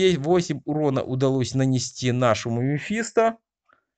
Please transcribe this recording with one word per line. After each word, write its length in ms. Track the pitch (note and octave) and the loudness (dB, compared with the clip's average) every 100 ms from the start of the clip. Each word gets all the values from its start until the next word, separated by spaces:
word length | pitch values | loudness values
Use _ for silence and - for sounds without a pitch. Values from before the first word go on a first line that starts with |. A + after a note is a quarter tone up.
| F#3 D#3+ | 2 2
восемь 420 | D3 F3+ E3+ C#3+ | 2 0 0 -6
урона 380 | - D3+ D3 C3 | -4 -2 0 0
удалось 520 | - C3 C3+ C3+ B2 | -2 0 0 0 -2
нанести 580 | C3+ C3 B2+ - - B2+ | 0 2 0 -2 -4 -2
нашему 480 | B2 B2+ G#2+ A#2+ A#2 | 2 2 2 0 -2
Мефисто. 760 | C3 D3 - G#3+ A3+ - A3+ A3+ _ _ _ _ _ | -2 -2 -4 -6 -2 2 2 0 _ _ _ _ _